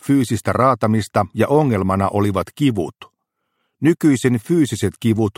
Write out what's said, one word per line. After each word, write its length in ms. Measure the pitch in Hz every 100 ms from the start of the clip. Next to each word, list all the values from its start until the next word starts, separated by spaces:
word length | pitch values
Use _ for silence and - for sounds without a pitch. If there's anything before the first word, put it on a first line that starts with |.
fyysistä 500 | - 139 123 110 -
raatamista 760 | 95 131 123 107 110 - 110 98
ja 140 | 104 113
ongelmana 600 | 147 147 104 95 95 95
olivat 380 | 101 104 95 87
kivut. 420 | - 143 101 73 - - _ _ _ _ _ _ -
Nykyisin 600 | 147 170 156 131 131 120
fyysiset 540 | - 170 135 107 98 -
kivut 320 | 117 107 107